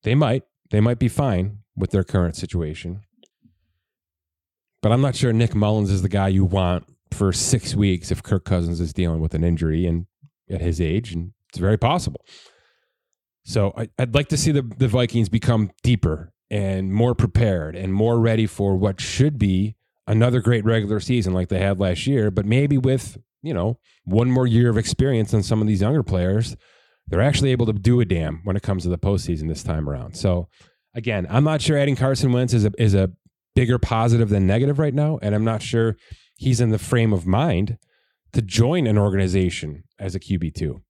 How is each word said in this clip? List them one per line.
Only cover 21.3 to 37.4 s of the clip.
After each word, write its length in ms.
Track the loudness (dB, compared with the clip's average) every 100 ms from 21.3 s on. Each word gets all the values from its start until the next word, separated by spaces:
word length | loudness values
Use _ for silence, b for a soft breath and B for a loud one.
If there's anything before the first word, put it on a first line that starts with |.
like 160 | -2 -2
they 80 | 0
had 220 | 0 0
last 260 | -2 -2
year, 240 | 0 0 0
but 160 | 0
maybe 320 | 0 0 2 2
with, 400 | 2 -2 -4 -16 _ _
you 140 | -6
know, 240 | -2 -2 -4 b b
one 260 | 0 2 2
more 160 | 2
year 240 | 4 4 4
of 80 | 2
experience 560 | -2 0 2 2 2
on 80 | 0
some 200 | 0 0
of 60 | 2
these 140 | 2
younger 220 | 2 0
players, 520 | 0 0 0 0 -2 -8 b b b b -4
they're 140 | 0
actually 300 | 2 2 0
able 140 | 2
to 80 | 0
do 260 | 2 2 4
a 40 |
damn 360 | 2 0 -2 -6
when 120 | -4
it 60 | -4
comes 220 | -2 -2
to 60 | -2
the 100 | -2
postseason 480 | 0 -2 -2 -4 -4
this 160 | -6
time 260 | -4 -4 -4
around. 260 | -6 -10
So 320 | -4 -2 -2 -4 b b b _
again, 320 | -8 -4 -4 0
I'm 160 | 2
not 160 | 2 0
sure 160 | 0
adding 200 | 0 0
Carson 360 | 0 0 0 0
Wentz 220 | 2 2
is 120 | 2
a, 60 | 0 2
is 160 | 2
a 180 | 4 0 -4 _ _ _
bigger 240 | 0 2 0
positive 500 | 0 0 2 2 2
than 160 | 2
negative 320 | 2 2 0 0
right 160 | -2
now, 240 | 0 -2 -2
and 100 | -2
I'm 120 | 0
not 180 | 0 -2
sure 340 | -2 0 0 -2 B B B
he's 260 | _ -2 2
in 80 | 2
the 80 | 0
frame 360 | 0 2 2
of 120 | 0
mind 540 | 0 0